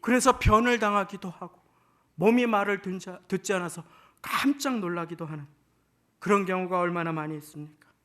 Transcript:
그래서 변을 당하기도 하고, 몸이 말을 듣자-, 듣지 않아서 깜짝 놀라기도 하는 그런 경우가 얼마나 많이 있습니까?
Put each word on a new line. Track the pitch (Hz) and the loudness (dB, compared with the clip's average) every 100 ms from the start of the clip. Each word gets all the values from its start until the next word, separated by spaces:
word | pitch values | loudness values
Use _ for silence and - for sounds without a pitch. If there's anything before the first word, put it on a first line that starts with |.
그래서 | - 247 262 247 | 2 4 4 4
변을 | - 214 240 240 | 6 6 4 2
당하기도 | 208 208 190 196 185 | 2 0 -2 -8 -12
하고, | - 180 _ _ _ _ _ _ - | -14 -18 _ _ _ _ _ _ 2
몸이 | 180 240 240 | 4 4 4
말을 | 214 202 196 | 2 2 -2
듣자-, | 196 185 185 180 _ | -4 -10 -10 -18 _
듣지 | 190 - | -6 -2
않아서 | 196 175 175 - - _ _ | -2 -2 -10 -16 -20 _ _
깜짝 | - - 269 285 277 247 | -6 0 0 0 -2 -2
놀라기도 | 180 175 165 165 | -2 -4 -6 -8
하는 | 165 156 143 _ _ _ _ _ _ _ | -10 -10 -14 _ _ _ _ _ _ _
그런 | 175 202 | 0 0
경우가 | 190 185 185 180 | 2 -4 -2 -2
얼마나 | 175 175 165 | -2 -2 -4
많이 | 160 151 151 | -4 -6 -10
있습니까? | 151 147 151 151 _ _ | -14 -16 -18 _ _ _